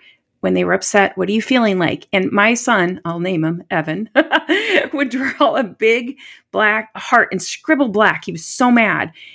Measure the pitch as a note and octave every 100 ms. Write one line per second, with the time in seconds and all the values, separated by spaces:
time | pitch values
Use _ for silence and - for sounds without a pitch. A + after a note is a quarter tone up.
0 | _ _ _ _ F#3+ F#3 F3 F#3 - G#3
1 | G3 - F#3 A3 - B3+ A3+ F#3 E3 -
2 | - G3 F#3+ G3+ G#3 A#3 - A3 F3 F#3
3 | E3+ E3+ F3 F3+ D#3+ E3+ - F3+ D#3 D#3+
4 | A3 C4 D#4 D4+ D4 F#4 A4 F#4+ - D4
5 | C#4 B3 C4+ - C#4 A#3 A3 F3+ A3 A#3
6 | A#3+ C#4+ - - _ F#3+ G#3+ G#3+ A3 G3
7 | - A#3+ F#3+ F#3 - - - D4+ C4 G3
8 | G#3 D#3 - E3 - - B3 A#3+ G#3+ D#3
9 | E3 - -